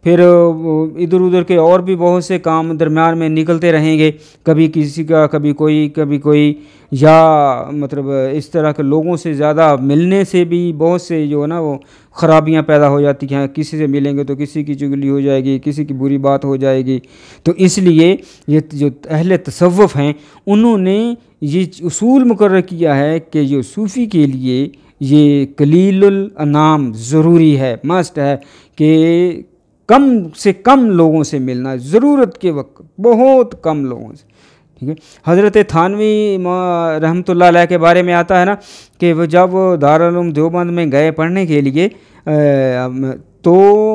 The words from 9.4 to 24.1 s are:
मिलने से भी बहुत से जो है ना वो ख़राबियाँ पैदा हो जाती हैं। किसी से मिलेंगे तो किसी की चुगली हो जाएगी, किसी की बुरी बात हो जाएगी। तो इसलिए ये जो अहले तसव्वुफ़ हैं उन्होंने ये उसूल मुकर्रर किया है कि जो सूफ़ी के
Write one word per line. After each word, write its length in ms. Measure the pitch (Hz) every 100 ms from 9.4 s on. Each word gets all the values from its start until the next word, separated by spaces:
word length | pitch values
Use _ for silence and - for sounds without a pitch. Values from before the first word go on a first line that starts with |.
| 151 151 160 139
मिलने 460 | 135 147 175 196 190
से 180 | 185 175
भी 160 | 175 175
बहुत 280 | 156 160 175
से 240 | 175 165 147
जो 140 | 147
है 60 | 147
ना 120 | 170
वो 200 | 160 135 _ _ _ -
ख़राबियाँ 480 | 165 156 156 160
पैदा 240 | 156 151 147
हो 120 | 143
जाती 260 | 143 139 139
हैं। 200 | 139 139
किसी 280 | 139 151 156
से 100 | 151
मिलेंगे 360 | 139 139 139
तो 120 | 139 139
किसी 280 | 147 156
की 120 | 147 143
चुगली 320 | 143 139 139
हो 140 | 139
जाएगी, 360 | 139 135 131 135
किसी 260 | 143 147 147
की 80 |
बुरी 240 | 135 139 139
बात 260 | 139 139 139
हो 120 | 135
जाएगी। 440 | 135 131 131 131 _ - - - -
तो 80 | 175
इसलिए 520 | 185 - 185 160 170 190 - _ -
ये 120 | 151 151
जो 160 | 147 143 131 -
अहले 280 | 156 175 180
तसव्वुफ़ 580 | 180 - 175 175 202 143
हैं 160 | 143 147 - _ -
उन्होंने 480 | 202 233 214 185 202 233 240 _ _ 147
ये 240 | 165 180 -
उसूल 400 | 170 - 220 269 247
मुकर्रर 360 | 202 208 190
किया 300 | 185 170 165
है 260 | 139 143 160
कि 260 | 160 156 139
जो 160 | 139
सूफ़ी 420 | 120 - 208 247
के 180 | 233